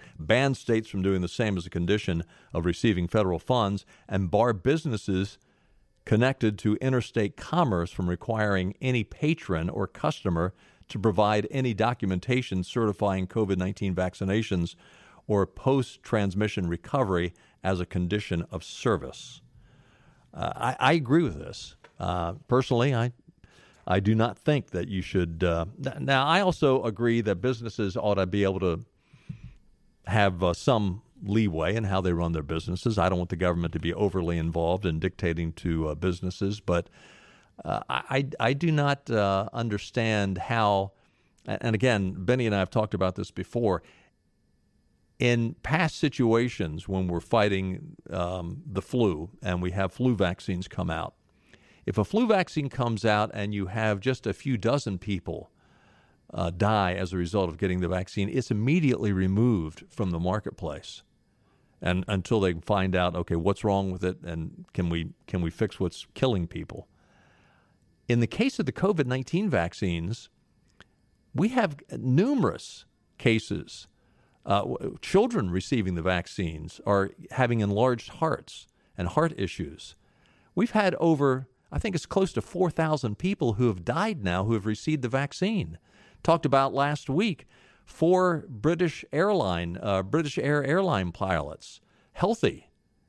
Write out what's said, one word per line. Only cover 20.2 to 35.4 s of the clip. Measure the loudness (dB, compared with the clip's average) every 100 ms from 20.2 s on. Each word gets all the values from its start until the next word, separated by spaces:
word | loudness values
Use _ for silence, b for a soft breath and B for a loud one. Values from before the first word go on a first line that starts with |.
| b
Uh, | -6 -6 -2
I, | -4 2
I | 2
agree | 2 2 0
with | 0 -4
this. | -12 -14 -16 -20 -20 -8
Uh, | -4 -2 -4 -6 2
personally, | 2 4 2 2
I, | 2 0 -4 -20 _ b b b b b
I | 2
do | 4
not | 4 2 0
think | 2 2 0
that | -6 -4
you | -6
should. | -2 0 0 0
Uh, | 0 0 -2 -6
n-, | -8 -6 0
now, | 2 4
I | 2
also | 2 2 4 4
agree | 0 0 2 2
that | 2 0
businesses | 0 -2 -6 -4 -2 0
ought | 0 2
to | 2
be | 2
able | 2 2
to | 0 0 -6 _ B B B B B B _ _ _ _ -2
have, | 2 2 4
uh, | 0
some | 2 2 2 2 -4 _ -14
leeway | -2 2 2 0 0 0
in | 0
how | 0
they | 0
run | 0 0
their | -2
businesses. | -4 -6 -4 -4 -2 2
I | 2
don't | 2
want | -2
the | 0
government | 0 0 -2
to | -2
be | -4
overly | 0 0 0 0 0
involved | 0 0 0 0 0
in | -2
dictating | -4 -2 -2 0